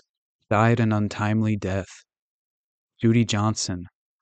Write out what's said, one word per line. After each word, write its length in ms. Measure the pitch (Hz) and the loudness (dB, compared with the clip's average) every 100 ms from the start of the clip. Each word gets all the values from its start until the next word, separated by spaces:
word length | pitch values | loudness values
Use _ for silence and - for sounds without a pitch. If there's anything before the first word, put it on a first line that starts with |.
| _ _ _ _ _ | _ _ _ _ _
died 320 | 104 113 120 | 2 4 2
an 140 | 113 | 2
untimely 640 | 107 104 - 107 107 110 104 | 0 -2 -2 -2 0 0 -2
death. 320 | 95 95 87 - _ _ _ _ _ _ _ _ _ _ | -4 -6 -8 -16 _ _ _ _ _ _ _ _ _ _
Judy 240 | 113 117 110 | 2 2 2
Johnson, 600 | 104 107 104 - 90 87 _ _ _ | 0 -2 -2 -6 -8 -10 _ _ _